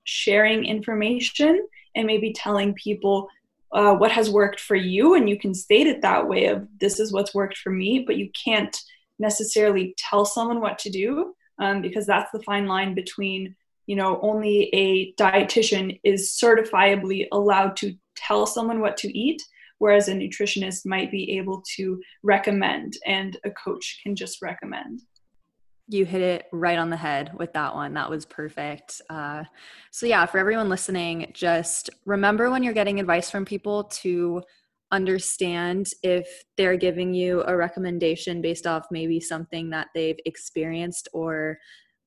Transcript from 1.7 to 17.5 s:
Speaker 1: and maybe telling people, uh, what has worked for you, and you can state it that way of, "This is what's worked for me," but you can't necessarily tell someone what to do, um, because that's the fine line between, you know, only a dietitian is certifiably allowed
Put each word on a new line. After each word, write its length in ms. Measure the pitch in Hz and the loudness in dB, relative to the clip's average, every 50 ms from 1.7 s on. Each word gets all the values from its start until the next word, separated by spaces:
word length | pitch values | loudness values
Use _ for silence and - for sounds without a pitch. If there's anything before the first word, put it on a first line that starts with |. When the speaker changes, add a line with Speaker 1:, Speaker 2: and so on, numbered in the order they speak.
| _ - - _ - | _ -20 -20 _ -4
Speaker 1:
and 120 | 220 226 | -2 0
maybe 260 | 214 220 202 208 220 220 | 2 2 0 0 -2 -4
telling 420 | - - 208 208 202 202 202 196 | -4 -4 0 0 2 2 0 -2
people, 540 | - - 214 208 180 - 196 196 196 196 - - _ _ _ _ _ _ - - | -2 -4 -4 -4 0 2 2 2 2 0 -4 -14 _ _ _ _ _ _ -4 2
uh, 220 | 202 208 208 196 | 4 6 6 8
what 160 | 185 208 226 | 8 6 4
has 200 | 220 233 220 214 | 4 4 2 4
worked 300 | 202 208 202 202 - - | 6 4 4 4 2 -6
for 160 | - - 208 | -4 0 0
you, 380 | 185 185 185 185 196 254 320 381 | 0 2 0 2 4 6 8 8
and 140 | 339 233 202 | 8 6 4
you 100 | 202 202 | 0 0
can 160 | - 202 185 | -2 -4 -4
state 320 | 185 - - 208 233 294 | -4 2 6 6 6 6
it 140 | 311 - - | 6 2 2
that 260 | - 190 185 - - | 0 2 2 2 2
way 200 | - 190 180 - | 2 2 2 2
of, 200 | 208 208 196 - - - - | 2 2 0 -4 -10 -8 -2
"This 200 | 190 202 - - | -2 0 0 0
is 140 | 220 214 196 | -2 0 0
what's 220 | 196 196 - - | -2 -2 0 0
worked 240 | 196 196 196 196 - | -2 -2 -2 -4 -8
for 120 | - 190 | -6 -4
me," 280 | 190 185 190 202 247 262 | -2 -2 0 0 0 0
but 160 | 254 247 - | 0 0 -2
you 140 | 190 202 190 - | -2 -2 -6 -8
can't 440 | - - 247 220 208 196 - - - - - - _ _ _ _ - | -6 -2 0 0 0 0 -2 -6 -10 -12 -14 -20 _ _ _ _ -4
necessarily 760 | 208 214 208 - 214 220 - 220 214 208 196 190 190 185 - - | -2 -2 0 -2 -4 0 2 4 4 4 4 2 0 -2 -6 -8
tell 260 | - - 208 202 208 | -6 0 2 2 2
someone 360 | 208 - 240 226 233 240 233 | 2 0 -2 -2 -2 -2 -2
what 180 | 220 196 202 - | -2 -4 -4 -4
to 120 | - 208 | -8 -8
do, 440 | 185 190 196 233 277 302 359 359 - _ _ _ _ - | -4 -2 -2 -2 -2 -2 -4 -6 -8 _ _ _ _ -2
um, 240 | - 196 196 202 175 | -2 0 0 0 -2
because 240 | 185 180 214 202 | -4 -4 -4 0
that's 240 | 196 196 196 202 - - | 2 2 2 2 -2 -8
the 100 | 214 214 | -10 -6
fine 240 | 208 202 202 202 | -2 -2 -2 0
line 280 | 196 190 190 196 196 185 | 0 0 -2 -2 -2 -4
between, 600 | 190 185 - - - 196 190 190 190 190 185 - _ _ _ _ _ _ | -4 -6 -8 -8 -6 -4 -4 -4 -6 -8 -10 -12 _ _ _ _ _ _
you 100 | - 202 | -4 -2
know, 220 | 196 190 190 180 - 202 | 0 0 0 0 0 0
only 480 | 214 214 214 214 208 208 208 - - - | 0 0 2 2 2 4 4 4 4 2
a 400 | 190 196 190 190 190 190 - - | 2 4 4 2 2 0 -2 0
dietitian 840 | - 208 190 190 202 196 - - 233 214 - 208 190 190 190 190 - - | 2 2 4 6 4 2 4 2 2 4 4 2 0 -2 -4 -6 0 2
is 280 | 202 196 190 196 - | 2 2 2 0 -4
certifiably 960 | - - 247 233 226 226 220 - - 185 196 202 202 202 190 190 196 190 - - - | -2 2 6 6 6 6 4 2 4 6 6 6 6 4 0 -2 -2 -2 -4 -2 0
allowed 440 | 202 202 208 | 2 4 4